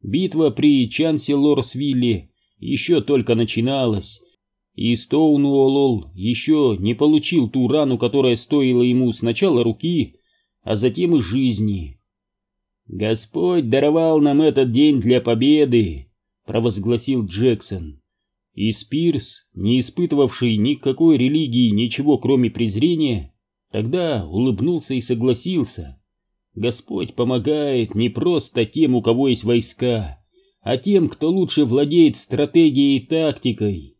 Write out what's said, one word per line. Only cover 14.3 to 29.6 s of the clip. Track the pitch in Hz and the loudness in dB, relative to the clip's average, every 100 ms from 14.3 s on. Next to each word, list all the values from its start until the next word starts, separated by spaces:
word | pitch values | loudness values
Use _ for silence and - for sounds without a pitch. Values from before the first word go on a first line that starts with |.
| 139 | 4
этот | 156 127 127 | 2 2 2
день | 113 151 139 | 4 4 4
для | 107 123 | 2 2
победы», | 120 113 135 151 143 120 98 71 - _ _ _ - | 2 0 4 4 4 2 2 -4 -14 _ _ _ -6
провозгласил | 110 117 101 101 117 - 127 101 | -2 -2 -2 -2 -2 0 -2 -2
Джексон. | 92 127 110 - 95 78 71 _ _ _ _ _ | 0 0 0 -4 -10 -10 -16 _ _ _ _ _
И | - 110 | -4 -4
Спирс, | 104 - 147 170 147 - - _ | -4 -6 -2 0 -2 -6 -16 _
не | - 98 127 | -6 0 0
испытывавший | 120 - 175 143 131 - 120 110 | -2 -4 -2 0 0 0 -2 0
никакой | 113 147 143 127 165 147 | 0 -2 -4 2 2 4
религии, | 127 151 151 117 120 | 2 0 0 2 2
ничего | 104 120 123 143 135 | 2 -2 -2 0 0
кроме | 120 135 120 | 2 0 0
презрения, | 117 113 101 156 170 147 98 69 _ _ _ _ | -2 -4 0 0 0 -2 -4 -8 _ _ _ _
тогда | 107 110 175 170 127 78 | -8 -4 -4 -2 -4 -4
улыбнулся | 90 127 101 143 170 - 135 | -2 -2 0 -2 -4 -4 -6
и | |
согласился. | 120 120 123 117 175 180 123 - 73 65 _ _ _ _ _ - | -4 -2 0 -2 -2 -4 -4 -8 -16 -20 _ _ _ _ _ -6
«Господь | 117 120 - - - | -6 -6 -8 -8 -8
помогает | - 123 127 135 151 147 127 107 101 | -4 -2 -2 -2 -2 -2 -2 -2 -2
не | 120 | -2
просто | - 180 165 - 131 110 | -2 -2 -2 -2 -4 -2
тем, | - 156 123 | 0 2 2
у | |
кого | 120 117 135 | 0 0 0
есть | 120 113 | 0 0
войска» | 120 | 0